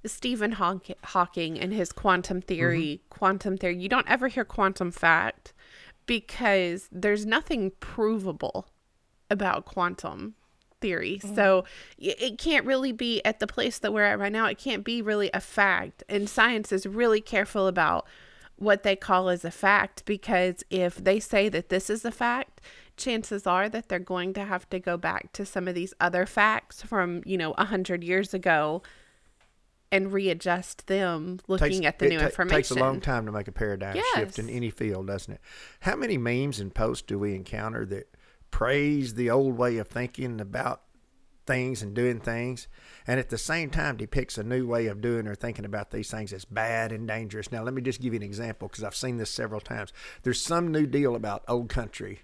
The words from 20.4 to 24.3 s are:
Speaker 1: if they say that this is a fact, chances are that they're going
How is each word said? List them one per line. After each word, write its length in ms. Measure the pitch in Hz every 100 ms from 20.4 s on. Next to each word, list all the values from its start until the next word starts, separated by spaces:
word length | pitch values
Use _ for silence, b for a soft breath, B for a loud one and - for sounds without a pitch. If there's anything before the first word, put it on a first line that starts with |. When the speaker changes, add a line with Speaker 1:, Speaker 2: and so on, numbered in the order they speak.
| 185 175 -
Speaker 1:
if 260 | 190 175 -
they 220 | 190 202
say 300 | - 214 208
that 200 | 165 -
this 200 | 185 190
is 140 | 220
a 80 | 240
fact, 480 | 226 240 240 269 - B B B -
chances 480 | 269 226 220 202 196
are 220 | 180 208
that 200 | 220 -
they're 100 | 180
going 340 | 180 185 180